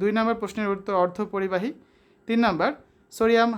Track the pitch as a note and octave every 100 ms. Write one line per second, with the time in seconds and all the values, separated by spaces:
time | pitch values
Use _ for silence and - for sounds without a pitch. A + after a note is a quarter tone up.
0 | G3 G#3+ A3+ A3+ G#3 A3 G#3 G3 G3 F#3+
1 | F3+ F3+ G#3 G3+ F#3+ F#3 A3 D#4+ _ _
2 | _ _ - A3+ A#3 D#3+ G#3 D4+ _ _
3 | _ - A3+ A3+ A#3